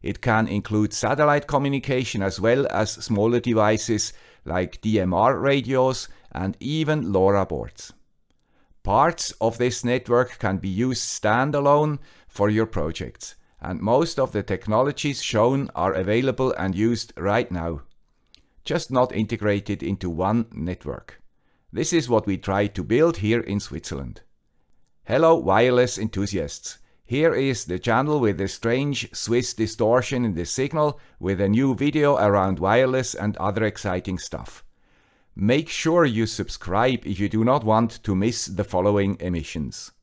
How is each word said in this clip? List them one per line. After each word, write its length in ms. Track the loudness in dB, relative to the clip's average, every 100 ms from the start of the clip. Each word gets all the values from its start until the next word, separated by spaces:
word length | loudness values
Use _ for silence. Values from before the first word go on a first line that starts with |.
It 200 | -6 -4
can 260 | 0 2 2
include 460 | -2 -2 0 0
satellite 540 | -2 -2 2 2 2 0
communication 760 | -2 0 -2 -2 -2 -2 -2
as 160 | -2 0
well 260 | 2 2 2
as 220 | 0 -2
smaller 480 | -4 -2 2 2 2
devices 720 | 2 2 4 2 0 -2 -2 -10 -20 _
like 340 | -6 -4 -4 -4
D 200 | 0 0
M 120 | 2
R 240 | 4 2 2
radios 720 | 2 0 0 2 2 0 -10 -16 -14
and 240 | -6 -4 -4
even 520 | -4 -2 0 0 0
lora 340 | 2 4 4
boards. 460 | 0 -4 -8 -14 -20 -20 _ _ _ _ _ _ _ _
Parts 500 | 0 2 2 0 -8 -2
of 160 | -2 0
this 260 | -2 0
network 560 | -2 -2 2 2 2 -2
can 180 | -2 -2
be 120 | -2
used 340 | -2 -2 -2
standalone 960 | -4 -2 0 2 2 2 4 4 2 -2 -10 -20 -18
for 220 | 0 2
your 160 | 2
projects, 680 | 0 -2 -4 -6 -10 -12 -18 -18 _ _
and 220 | -8 -4
most 380 | 0 2 2 -2
of 120 | -2
the 100 | -2
technologies 800 | -4 -6 0 0 0 -2 -6 -4
shown 480 | -2 2 2 2 -4
are 180 | -2 -2
available 600 | 0 0 0 0 0 -2
and 220 | 0 -2
used 360 | 0 0 0 -6 -4
right 340 | 0 0 -2
now, 300 | -4 -6 -8 -12 -20 _ _ _ -20 _ -20
just 260 | -4 -4 0
not 220 | 0 2
integrated 720 | 0 -2 0 0 0 -2 -6
into 260 | -4 -4 -4
one 360 | 0 0 0 -2
network. 680 | -6 -6 -6 -8 -10 -14 -20 -20 _ _ _ _
This 200 | -4 0
is 180 | 0 2
what 160 | 2
we 120 | 2 -4
try 300 | -2 0 0
to 160 | -2
build 340 | 0 4 4 2
here 240 | 0 0
in 180 | 0 -6
Switzerland. 640 | -6 -10 -10 -10 -10 -14 -20 _ _ _ _ _ _ _
Hello, 320 | -2 2 4
wireless 640 | 4 4 4 4 4 2 0
enthusiasts. 800 | -6 -4 -4 -4 -6 -10 -14 -18 -20 _
Here 280 | -6 2 2
is 320 | 2 0 -2
the 140 | -4 -4
channel 400 | 2 2 2 2
with 180 | 2 0
the 100 | -4
strange 680 | -4 -2 0 0 -4 -6
Swiss 400 | -8 0 0 0
distortion 680 | -4 -4 0 2 2 2 -2
in 120 | -2
the 100 | -4
signal 540 | -4 -4 -2 0 -2 -2 -18 _
with 220 | -2 0
a 80 | 2
new 260 | 4 2
video 400 | 2 0 2 2
around 440 | 4 4 4 2 0
wireless 540 | 2 4 4 2 -2
and 220 | -4 -4 -2
other 280 | -4 0
exciting 520 | -2 -2 -4 -4 -4 -8
stuff. 460 | -8 -10 -12 -18 -20 _ _ _ _ _ _
Make 340 | -2 2 2 0
sure 360 | -2 2 4
you 200 | 4 2
subscribe 800 | -2 -4 -8 -8 -2 2 2 0
if 120 | -4 -4
you 100 | 0
do 160 | 2
not 180 | 2 2
want 400 | 4 2 2 -2
to 120 | -2
miss 320 | 0 0 -2 -6
the 180 | -6
following 500 | -2 2 2 2 0 -2
emissions. 680 | -4 -4 -6 -8 -8 -10 -18 _